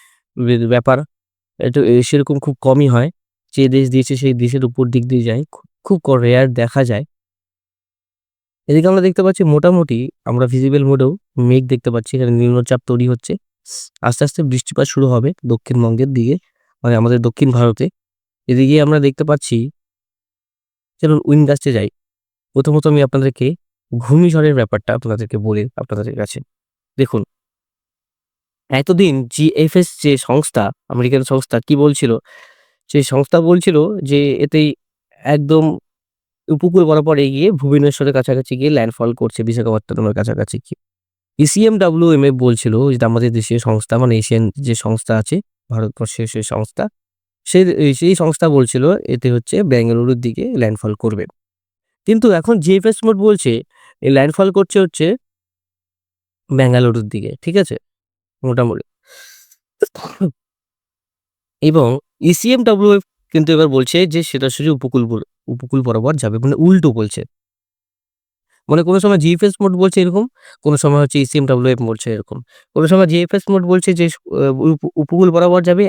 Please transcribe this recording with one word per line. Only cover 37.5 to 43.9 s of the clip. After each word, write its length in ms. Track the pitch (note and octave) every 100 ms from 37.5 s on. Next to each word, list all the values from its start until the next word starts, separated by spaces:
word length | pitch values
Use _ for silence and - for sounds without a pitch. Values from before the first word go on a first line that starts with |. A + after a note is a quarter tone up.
ভুবনেশ্বরের 640 | E3 C#3 C#3+ C#3+ - C#3
কাছাকাছি 380 | C3 B2+ C3 C3 B2+
গিয়ে 140 | C#3+
ল্যান্ডফল 400 | D3 A2+ - A#2
করছে, 260 | A#2+ A2+ -
বিশাখাপত্তনমের 720 | A2+ A#2 A2+ A2 - - A2
কাছাকাছি 420 | G#2 G#2+ A2 G#2 A#2+
গিয়ে। 200 | - - _ _ _ _ _ -
ইসিএমডাব্লিউএমএফ 960 | D3 G3 A3 G#3+ F3 D#3+ E3+ D3+ C#3
বলছিল, 400 | C3 B2 A#2 A#2+ A2+ C#3
যেটা 160 | B2 A#2
আমাদের 240 | A#2 A#2+
দেশীয় 260 | A#2 G#2+ A#2
সংস্থা, 360 | A#2 A2 -